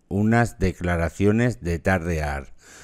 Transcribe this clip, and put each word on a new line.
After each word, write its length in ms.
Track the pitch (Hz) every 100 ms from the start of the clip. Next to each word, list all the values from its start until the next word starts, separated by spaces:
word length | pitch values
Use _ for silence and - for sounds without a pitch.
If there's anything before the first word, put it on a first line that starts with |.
| _
unas 500 | 98 107 117 117 -
declaraciones 1000 | 92 - 87 85 82 - 98 110 123 104
de 180 | 82 85
Tardear. 720 | 95 95 82 82 76 69 67 - - -